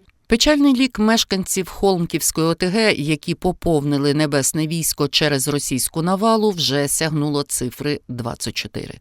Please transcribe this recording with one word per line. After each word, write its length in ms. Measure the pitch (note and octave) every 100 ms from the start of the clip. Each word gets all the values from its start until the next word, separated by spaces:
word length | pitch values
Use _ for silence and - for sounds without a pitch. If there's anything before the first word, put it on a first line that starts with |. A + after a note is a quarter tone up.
| _ _ _
Печальний 480 | A#3 D4 D4+ C#4+ B3
лік 240 | C4 -
мешканців 720 | G#3+ A3+ - A#3+ F#3 - F3
Холмківської 760 | - G3 F#3 E3+ D#3+ - - D#3+
О 80 | E3
Т 120 | F#3
Г, 260 | G#3 A3
які 420 | - C#3+ D3+ - D#3+
поповнили 800 | F#3 E3+ F3 D#3 C#3+ C#3+ C#3+ C#3+
небесне 520 | D#3 D3 C3 - D#3
військо 420 | E3 D#3 - C#3+
через 400 | - D3+ C#3+ C3+
російську 540 | C#3+ - C3 - E3
навалу, 480 | E3 F#3+ A3+ A3 G#3+
вже 380 | F3+ B2+ C#3+ C#3+
сягнуло 540 | - D#3+ D3+ D3 C#3+
цифри 580 | C#3 - B2+ - D3 C#3+ -
двадцять 460 | B2 A#2 - - -
чотири. 400 | - - - -